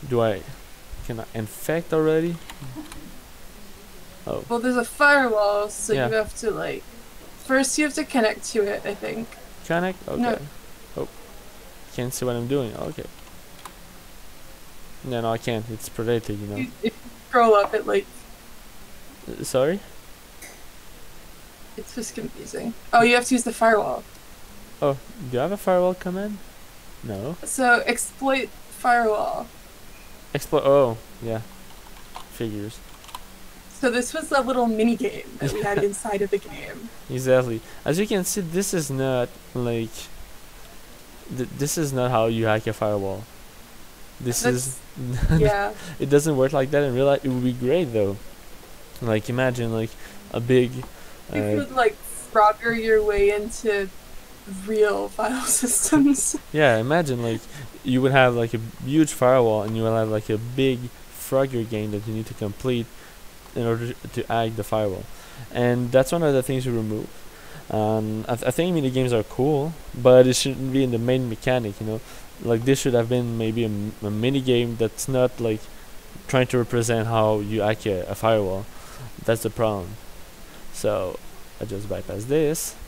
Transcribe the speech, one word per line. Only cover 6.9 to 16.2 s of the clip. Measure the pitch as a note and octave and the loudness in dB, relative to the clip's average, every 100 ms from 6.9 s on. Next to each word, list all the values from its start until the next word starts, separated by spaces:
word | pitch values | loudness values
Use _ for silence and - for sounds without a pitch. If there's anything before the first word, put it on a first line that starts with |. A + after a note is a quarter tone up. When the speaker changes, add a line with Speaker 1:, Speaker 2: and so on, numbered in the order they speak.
| - - - - - | -18 -18 -18 -18 -18
Speaker 2:
first | - C4 C4+ - | 0 2 2 2
you | |
have | D4+ | 0
to | C#4+ | 0
connect | C#4+ C4+ G#3+ A3 - | 0 2 2 0 -2
to | A3+ | 0
it, | G3+ G#3 | 0 -2
I | - | -6
think. | G3+ G#3+ A3 A3+ - - - - | -6 -6 -8 -10 -14 -18 -16 -2
Speaker 1:
Connect? | E3+ F3+ F#3 - | 0 0 -4 -6
Okay. | - | -2
Speaker 2:
No. | A#3+ A3+ C#3+ - - - - - | 0 -2 -6 -14 -16 -18 -12 -8
Speaker 1:
Oh. | - - - - - - - - - | -8 -10 -18 -18 -18 -18 -20 -18 -12
Can't | - B2 | -6 -6
see | - | -2
what | B2 A#2+ | -2 -2
I'm | A#2+ | 0
doing. | C#3 A#2+ - | -2 -2 -6
Okay. | - - - - - - - - - - - - - - - - - - - - - - | -8 -8 -12 -14 -18 -18 -18 -18 -18 -18 -18 -18 -18 -18 -16 -16 -18 -18 -16 -16 -14 -12
No, | C3+ A#2+ | -4 -2
no, | A#2 | 0
I | A2+ | -2
can't. | - A2+ A2 | -2 -4 -4
It's | A2 - | -10 -10
protected, | - A2+ A#2+ | -6 0 0